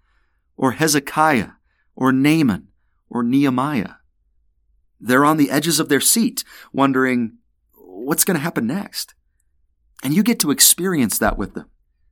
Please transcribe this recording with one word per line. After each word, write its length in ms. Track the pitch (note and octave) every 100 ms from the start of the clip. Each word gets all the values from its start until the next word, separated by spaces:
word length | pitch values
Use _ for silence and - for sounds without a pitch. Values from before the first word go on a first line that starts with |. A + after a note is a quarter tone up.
| _ _ _ _ _ -
or 160 | C3
Hezekiah, 760 | A2+ D#3+ C#3+ - - D#3 C3 F2+ - _ _ _ -
or 160 | C3
Naaman, 560 | C3 C#3 D#3+ C#3 F2 - _ _ _ _
or 140 | A#2+
Nehemiah, 680 | A#2+ C3+ C#3+ B2 C#3 C#3+ - - _ _ _ _ _ _ _ _ _ _
they're 240 | G#2+ B2+
on 140 | D3 D#3
the 120 | C#3+
edges 300 | C#3+ D#3 D3+
of 80 | D#3
their 120 | C#3
seat, 440 | - - A3 - - - -
wondering, 680 | - C3+ C3 C3 B2 A2+ A2+ _ _ _ _ F2
what's 320 | F#2 B2+ -
gonna 140 | - D#3+
happen 280 | D#3+ E3 A2+
next. 480 | F3 - - - _ _ _ _ _ _ _ _ -
And 120 | C3
you 80 | D#3+
get 180 | G#3+ A#3
to 100 | D3+
experience 680 | C#3 - - F3+ E3+ A2+ -
that 200 | G#2 -
with 160 | G2
them. 140 | - - _ _ _ _